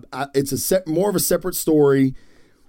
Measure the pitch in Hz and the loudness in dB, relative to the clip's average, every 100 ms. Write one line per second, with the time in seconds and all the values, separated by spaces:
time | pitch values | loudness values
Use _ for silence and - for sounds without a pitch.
0 | - 131 139 139 139 131 - 185 170 160 | -8 -10 -4 -4 -2 -4 -2 -2 0 -2
1 | 202 180 - 175 180 - - 151 143 139 | 0 0 -2 -2 -4 -4 0 4 4 4
2 | 135 127 - - _ _ | 2 -2 -14 -20 _ _